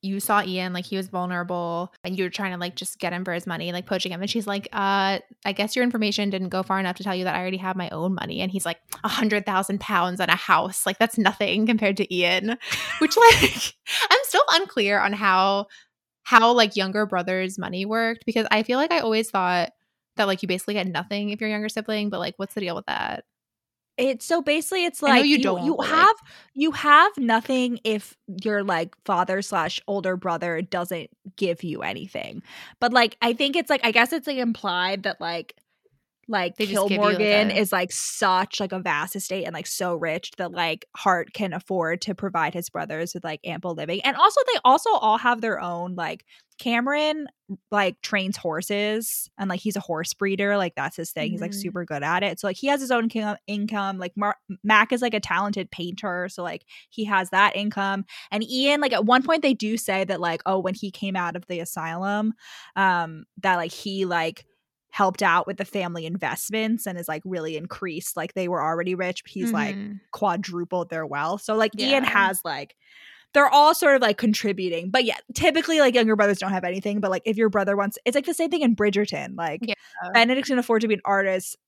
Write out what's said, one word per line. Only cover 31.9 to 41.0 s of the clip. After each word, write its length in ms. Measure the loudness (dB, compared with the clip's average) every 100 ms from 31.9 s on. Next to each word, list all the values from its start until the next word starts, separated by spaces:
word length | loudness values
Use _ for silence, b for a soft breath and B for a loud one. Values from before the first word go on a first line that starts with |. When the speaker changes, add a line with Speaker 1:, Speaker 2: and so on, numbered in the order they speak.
| -8 -10 -10 -10 -14 -18 B B B
Speaker 2:
But, 120 | 2
like, 240 | 4 2 2
I 140 | -2
think 200 | 2 0 0
it's, 120 | 0
like, 120 | 2
I 60 | 2
guess 200 | 4 2
it's, 120 | 0 -4
like, 120 | -2
implied 640 | -2 -2 -2 0 0 -2
that, 160 | -4 -4
like, 340 | -6 -6 -10 -18 _ _ _ _ _ _ -4
like, 280 | -2 -2 -2
Speaker 1:
They 100 | -2
just 200 | 0 2
give 140 | 4
you, 60 | 2 4
like, 0 |
Speaker 2:
Kilmorgan 320 | 4 4 4
Speaker 1:
a 40 | 2
Speaker 2:
is, 120 | 2
like, 200 | 0 -2
such, 680 | -4 -6 0 2 2 0 -4
like, 120 | -6
a 60 | -4
vast 380 | -2 -2 -2 -8
estate 280 | -6 -6
and, 100 | -6
like, 120 | -8 -8
so 280 | -4 -4 -2
rich 340 | -2 -4 -8 -10
that, 140 | -8
like, 340 | -4 -4 -4 -10
Hart 380 | -2